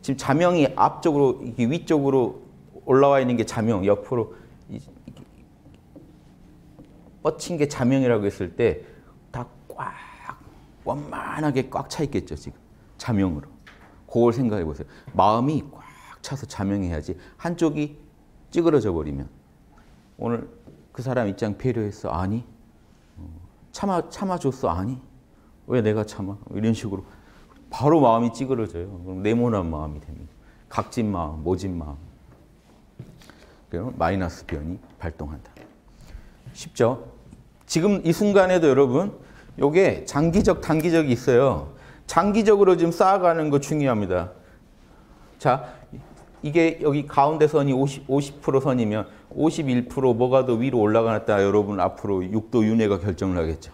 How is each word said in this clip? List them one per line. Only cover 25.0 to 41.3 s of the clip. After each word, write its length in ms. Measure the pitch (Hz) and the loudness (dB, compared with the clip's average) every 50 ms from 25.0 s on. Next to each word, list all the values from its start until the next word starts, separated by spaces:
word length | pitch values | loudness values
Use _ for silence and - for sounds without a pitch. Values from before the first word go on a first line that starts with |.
| - - - - _ _ _ _ _ - - _ _ | -14 -20 -20 -20 _ _ _ _ _ -20 -20 _ _
왜 140 | - - 127 | -2 0 0
내가 240 | 107 107 107 110 107 | 2 2 0 0 -2
참아? 320 | 107 - - 98 95 101 104 - - - | -4 -6 -8 -8 -8 -8 -12 -14 -10 -6
이런 200 | 101 107 113 113 | -2 0 0 0
식으로 300 | - - 107 98 95 - - - - - - - - - - - - - - | 0 -4 -8 -8 -8 -10 -14 -20 -20 -20 -20 -20 -20 -20 -20 -20 -20 -18 -14
바로 300 | - - 127 147 165 160 | -8 0 2 4 6 6
마음이 320 | 139 120 113 113 120 117 113 | 6 6 6 4 2 -2 -2
찌그러져요. 680 | - 135 127 131 117 110 95 - 85 87 98 101 90 87 | -4 -4 -2 -2 -2 -2 -6 -6 -10 -10 -10 -12 -14 -12
그럼 180 | 92 92 92 | -12 -10 -2
네모난 480 | 98 104 113 120 120 123 113 101 87 82 | 0 0 2 2 2 2 0 0 -2 -2
마음이 300 | 80 76 76 76 76 76 | -4 -6 -6 -8 -10 -12
됩니다. 320 | - - 78 - - - - - - - - - - _ | -14 -14 -16 -16 -16 -20 -20 -20 -20 -20 -20 -20 -20 _
각진 420 | - - 107 - - 123 113 104 | -6 -6 -6 -6 -4 -4 -2 -2
마음, 320 | 98 87 82 76 78 78 | -2 -4 -4 -6 -8 -6
모진 360 | 76 85 92 87 98 98 90 85 | -4 -4 -2 -2 -4 -6 -6 -6
마음. 180 | 78 76 73 73 82 - - - _ - - _ - _ _ _ _ _ - _ _ _ _ _ - - - - - - - - - - - - _ _ | -8 -10 -12 -14 -16 -20 -20 -20 _ -20 -20 _ -20 _ _ _ _ _ -20 _ _ _ _ _ -20 -20 -20 -20 -20 -20 -20 -20 -20 -20 -20 -20 _ _
그러면 240 | - 85 78 85 - | -10 -8 -8 -8 -6
마이너스 480 | - 82 85 95 95 92 80 - - - | -2 -2 0 0 0 -2 -4 -6 -10 -12
변이 340 | - 82 73 73 80 92 107 - - - - | -10 -10 -8 -8 -10 -10 -12 -14 -20 -18 -10
발동한다. 520 | - 85 78 - 78 73 76 - - - - - - - - _ _ - - - - - - - - - - - _ - | -10 -10 -10 -10 -12 -12 -12 -14 -18 -20 -20 -20 -20 -20 -20 _ _ -20 -20 -20 -20 -20 -20 -20 -20 -20 -20 -20 _ -20
쉽죠? 560 | - - - 165 - - 123 113 135 123 - - - - - - - - - - _ _ _ | -18 -18 -18 -16 -2 2 2 2 2 -2 -10 -18 -20 -20 -20 -20 -20 -20 -20 -20 _ _ _
지금 380 | - - 165 170 208 202 185 - | -4 -2 0 2 2 2 2 2
이 80 | 160 | 0
순간에도 560 | 170 - 214 208 202 202 185 185 185 180 165 147 | 0 2 2 4 4 4 4 4 4 4 4 4
여러분, 500 | 131 131 139 127 120 135 196 101 - - - - - - - - - - | 6 6 4 4 4 0 0 -2 -6 -12 -20 -20 -20 -20 -20 -20 -6 -2
요게 460 | 139 143 151 180 190 156 98 71 - | 0 2 4 4 2 2 2 -2 -8
장기적, 540 | - - 143 156 170 160 202 214 220 170 - | -6 -2 0 0 2 2 2 2 2 0 0
단기적이 520 | - - 151 156 156 175 165 165 156 139 | 0 -2 0 0 2 2 2 2 2 2
있어요. 600 | 120 117 - 143 | 0 0 2 4